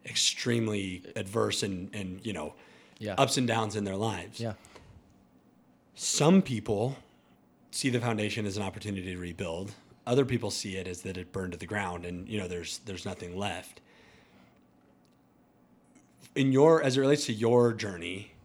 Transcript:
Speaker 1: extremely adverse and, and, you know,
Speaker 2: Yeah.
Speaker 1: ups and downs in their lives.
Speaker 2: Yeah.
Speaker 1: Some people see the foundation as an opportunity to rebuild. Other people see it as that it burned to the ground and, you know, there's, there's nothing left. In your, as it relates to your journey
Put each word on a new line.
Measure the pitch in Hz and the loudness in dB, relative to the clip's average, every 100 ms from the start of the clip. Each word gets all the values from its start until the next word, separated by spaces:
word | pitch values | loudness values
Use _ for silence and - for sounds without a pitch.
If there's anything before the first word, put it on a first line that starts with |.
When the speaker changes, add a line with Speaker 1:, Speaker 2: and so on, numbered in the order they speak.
Speaker 1:
extremely | - - - - 123 117 110 104 98 90 - - | -4 0 0 0 0 2 2 0 -2 -6 -8 -8
adverse | 95 110 107 - | -4 0 0 0
and, | 104 92 92 | -2 -4 -6
and, | 107 92 92 | -8 -8 -8
you | 110 | -8
know, | 90 76 - - - - - | -6 -8 -12 -20 -20 -20 -10
Speaker 2:
Yeah. | 107 95 | -4 2
Speaker 1:
ups | 131 139 | 2 4
and | 120 | 2
downs | 113 107 107 | 2 0 -2
in | |
their | 101 98 | -2 -2
lives. | 110 92 87 - | -2 -2 -10 -8
Speaker 2:
Yeah. | 117 101 - - - - _ _ _ _ _ _ _ _ _ | -8 -8 -16 -20 -20 -20 _ _ _ _ _ _ _ _ _
Speaker 1:
Some | - - - 147 190 | -6 -2 4 8 8
people | - 113 110 101 123 139 - _ _ _ _ _ _ | 6 -4 -2 0 0 -4 -16 _ _ _ _ _ _
see | - 135 | -4 0
the | 120 | 0
foundation | 120 107 107 117 104 | 0 0 -2 -2 -4
as | 98 | -4
an | |
opportunity | 95 95 104 98 92 | -6 -6 -6 -6 -6
to | 90 | -6
rebuild. | 87 82 90 85 101 - - - - | -8 -6 -6 -6 -8 -12 -20 -12 0
Other | 127 | 2
people | 127 123 104 | 2 0 -2
see | - 101 95 | -6 -6 -6
it | 92 | -6
as | 90 | -8
that | 95 90 | -8 -8
it | 90 | -8
burned | 98 92 | -6 -6
to | 85 | -8
the | 87 | -6
ground | 104 95 90 87 | -4 -2 -6 -8
and, | 87 92 | -8 -6
you | 107 | -6
know, | 92 | -4
there's, | 87 82 - - | -6 -8 -10 -10
there's | 92 | -8
nothing | 104 90 87 90 | -8 -8 -8 -6
left. | 101 87 - - _ - - - _ - - _ _ _ _ _ _ _ _ _ _ _ _ _ _ - _ _ - | -4 -6 -12 -20 _ -20 -20 -20 _ -20 -20 _ _ _ _ _ _ _ _ _ _ _ _ _ _ -20 _ _ -6
In | - 135 | 2 4
your, | 131 156 160 | 8 8 8
as | 139 127 | 6 4
it | |
relates | 135 147 143 | 4 4 2
to | |
your | 107 113 123 120 | 0 4 6 6
journey | 107 107 87 85 95 107 - | 2 -4 -6 -8 -8 -12 -20